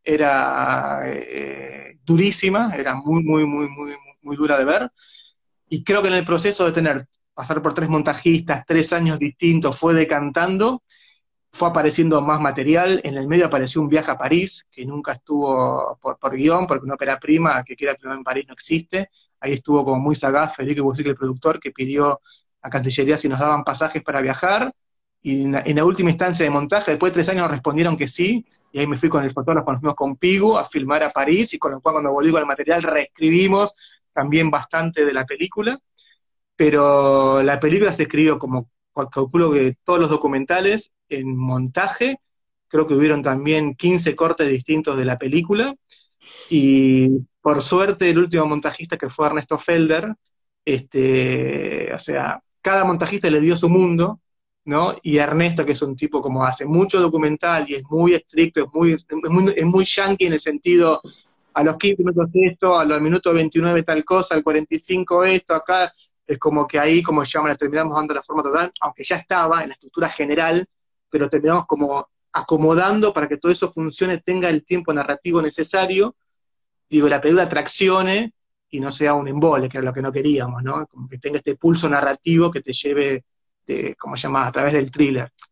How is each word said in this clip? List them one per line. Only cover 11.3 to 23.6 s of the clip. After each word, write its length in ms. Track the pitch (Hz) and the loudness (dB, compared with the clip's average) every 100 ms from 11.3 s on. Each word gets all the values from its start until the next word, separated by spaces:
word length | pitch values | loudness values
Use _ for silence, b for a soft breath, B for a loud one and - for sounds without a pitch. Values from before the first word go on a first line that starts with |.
| _ _ | _ _
fue 160 | - 175 | -4 -2
apareciendo 520 | 165 151 151 165 151 | 2 0 2 2 2
más 200 | 147 151 | 2 0
material, 600 | 143 135 135 165 180 190 | -2 -2 0 2 2 0
en 120 | 147 139 | -2 -6
el 120 | 135 | 0
medio 180 | 165 170 | 2 2
apareció 340 | 143 127 160 | 0 -2 -2
un 80 | 147 | 0
viaje 220 | 156 151 | 0 0
a 80 | 127 | -4
París, 480 | 131 170 - - _ | 0 0 0 -8 _
que 120 | - 127 | -16 -12
nunca 260 | 143 143 | -10 -10
estuvo 840 | 131 - 147 143 131 127 131 - - | -10 -4 -2 0 0 0 -2 -6 -8
por, 180 | 135 131 | -10 -6
por 160 | 135 | -6
guión, 320 | 131 147 175 180 | 0 2 2 0
porque 180 | 135 | -4
una 100 | 131 | -6
ópera 240 | 135 135 131 | -6 -4 -4
prima 440 | 147 160 165 131 | 0 2 2 0
que 140 | 123 123 | -4 -6
quiera 180 | 139 139 | -6 -6
filmar 220 | 135 135 | -8 -10
en 60 | |
París 200 | 131 131 135 | -8 -8 -8
no 60 | |
existe, 560 | 131 - 165 165 185 196 b b _ | -12 -4 -4 -4 -6 -8 b b _
ahí 120 | 139 | -6
estuvo 320 | 135 - 147 | -4 0 0
como 160 | 135 131 | 2 0
muy 140 | 143 | 0
sagaz 420 | 143 135 139 151 - | -2 0 0 -2 -4
Federico 280 | 135 147 | -6 -2
Busic, 220 | 135 131 143 | -2 -2 -4
el 100 | 135 | -4
productor, 440 | 131 127 156 160 | -4 -2 -2 -2
que 100 | 139 | -6
pidió 500 | - 131 143 143 143 b b b _ | -8 -4 0 0 -2 b b b _
a 80 | 127 | -8
Cancillería 480 | 135 131 127 139 147 | -4 -2 0 0 0
si 100 | 147 | 0
nos 100 | 131 | -2
daban 240 | 147 147 | 0 0